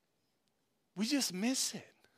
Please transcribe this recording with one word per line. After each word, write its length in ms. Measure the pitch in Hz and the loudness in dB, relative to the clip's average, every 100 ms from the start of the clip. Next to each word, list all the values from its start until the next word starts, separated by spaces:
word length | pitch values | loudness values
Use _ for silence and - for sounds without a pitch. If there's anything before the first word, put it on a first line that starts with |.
| _ _ _ _ _ _ _ _ _ | _ _ _ _ _ _ _ _ _
We 120 | 180 220 | -4 0
just 280 | 285 220 | 2 2
miss 400 | 180 226 262 - | 0 0 2 -2
it. 220 | 196 - - - | -4 -14 -20 -20